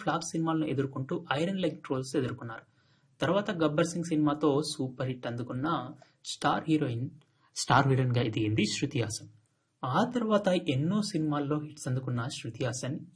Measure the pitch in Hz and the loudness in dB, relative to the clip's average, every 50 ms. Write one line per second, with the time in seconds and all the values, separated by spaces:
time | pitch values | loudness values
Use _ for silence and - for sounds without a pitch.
0 | - - 147 170 165 - - 165 160 160 160 160 156 - 139 127 139 135 - 127 | 0 -2 -2 -2 -2 -2 -2 0 0 2 0 0 0 0 0 -2 -2 -2 -4 -6
1 | 131 - 175 165 - - 135 143 165 185 196 185 180 156 139 - - - 143 131 | -6 -4 -4 -6 -2 -2 0 0 0 0 0 0 -2 -2 -2 -4 -6 -4 -4 -2
2 | 131 131 - 156 127 120 117 - - 117 113 - - _ _ _ _ _ _ _ | -2 -2 -2 -2 0 -2 -4 -8 -10 -12 -12 -12 -16 _ _ _ _ _ _ _
3 | _ _ _ - 139 143 180 202 202 214 202 165 160 147 147 165 170 170 - 180 | _ _ _ -2 0 2 2 2 0 0 0 2 2 2 4 2 2 2 0 -4
4 | 165 - 160 151 151 147 147 151 - 151 135 147 156 - - - 131 127 - - | -4 0 2 4 4 4 2 4 4 4 4 4 0 -2 -4 -4 -4 -6 -4 -4
5 | 131 131 127 123 - 123 117 120 127 123 123 127 135 165 165 135 123 127 156 - | -4 -4 -4 -6 -6 -6 -6 -6 -6 -6 -6 -4 -2 -2 -2 -2 -4 -8 -12 -16
6 | - _ _ _ - - - - - 147 160 196 - 160 156 151 151 127 117 117 | -20 _ _ _ -12 -12 -8 -2 0 0 0 2 2 2 2 2 2 0 -2 -2
7 | 131 160 - - _ _ _ _ _ _ - - - - 127 131 135 135 131 123 | -4 -6 -8 -12 _ _ _ _ _ _ -8 -4 2 4 6 6 6 6 4 4
8 | 131 123 120 120 120 117 110 - 107 107 110 139 208 208 - - 151 135 - 123 | 4 4 4 2 2 2 0 0 0 2 4 2 2 2 2 0 -2 -2 0 0
9 | 110 107 - - - - - - _ _ _ _ _ _ _ - - 127 127 175 | -2 -2 -4 -8 -10 -14 -20 -20 _ _ _ _ _ _ _ -8 -4 0 2 2
10 | 226 240 - 247 226 220 208 202 - 190 180 180 180 - 131 131 151 170 202 214 | 2 2 0 -2 0 2 2 4 4 4 2 2 2 2 0 2 2 2 2 0
11 | 208 - - 160 156 151 147 147 143 139 151 151 151 151 - - - 139 127 131 | 0 0 0 0 0 2 0 0 0 0 -2 -2 -4 -6 -10 -8 -4 -2 -2 -2
12 | 127 131 123 120 117 143 - - - 123 110 - 131 120 117 - - 127 151 - | -2 -2 -2 -2 -2 -4 -6 -8 -10 -8 -6 -4 -4 -4 -4 -4 -4 -4 -6 -6
13 | - - - | -8 -8 -4